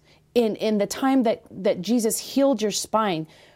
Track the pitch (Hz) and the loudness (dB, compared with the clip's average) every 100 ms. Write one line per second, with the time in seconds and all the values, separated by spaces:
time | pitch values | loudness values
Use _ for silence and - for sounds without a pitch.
0 | _ _ _ 240 226 185 214 214 202 - | _ _ _ 0 2 0 0 0 -2 -2
1 | 269 269 233 - - - 196 180 180 240 | 0 2 2 -2 -6 -4 -2 -2 0 0
2 | 214 - - 262 277 220 208 - - 214 | 0 -2 -4 2 2 2 -2 -4 -2 0
3 | 214 160 156 - - | 0 -2 -6 -14 -20